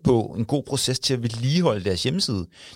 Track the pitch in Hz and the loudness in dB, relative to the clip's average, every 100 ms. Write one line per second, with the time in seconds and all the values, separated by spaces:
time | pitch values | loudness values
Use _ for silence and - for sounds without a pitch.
0 | - 117 104 104 113 147 - 139 - 131 | 4 4 2 -4 -2 -2 -2 -2 -2 -2
1 | - 127 117 113 131 170 160 104 95 90 | -2 -2 -2 -2 0 2 2 2 0 0
2 | 127 180 165 98 87 - - | 0 0 0 -2 -4 -10 -20